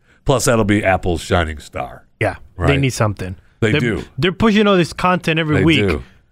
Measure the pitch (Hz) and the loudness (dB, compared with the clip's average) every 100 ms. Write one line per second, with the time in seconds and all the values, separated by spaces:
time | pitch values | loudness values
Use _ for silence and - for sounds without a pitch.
0 | _ _ - 127 131 113 101 104 95 92 | _ _ 0 0 2 2 2 2 2 0
1 | 95 85 - 92 80 76 - - 65 60 | 0 -4 0 0 0 -6 -12 -12 -12 -14
2 | _ - 98 - - - 85 139 135 - | _ -6 -6 -6 -14 -4 0 0 0 0
3 | 107 98 92 92 _ - 110 147 120 90 | -2 -2 -10 -12 _ -4 0 0 0 -4
4 | - - 170 180 226 208 208 190 160 - | -6 -4 -2 0 2 4 4 2 0 -2
5 | 180 180 180 160 156 147 160 151 101 71 | 0 0 0 -2 0 2 2 2 0 -2
6 | - _ _ | -8 _ _